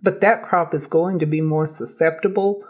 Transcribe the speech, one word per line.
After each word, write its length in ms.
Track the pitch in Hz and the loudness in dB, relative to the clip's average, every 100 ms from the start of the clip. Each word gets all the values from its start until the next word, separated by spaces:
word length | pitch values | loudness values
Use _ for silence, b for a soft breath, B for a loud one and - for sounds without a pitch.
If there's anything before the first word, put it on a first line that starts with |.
but 180 | 196 185 | -2 2
that 220 | 202 226 | 2 2
crop 320 | - 180 165 | 0 0 0
is 120 | 151 - | -4 0
going 320 | 160 175 180 | 0 2 0
to 60 | 151 | 0
be 140 | 156 | 0
more 260 | 156 156 156 | 0 0 -2
susceptible 960 | - 120 - 160 165 196 196 196 202 | -4 -10 0 0 2 -2 0 0 -2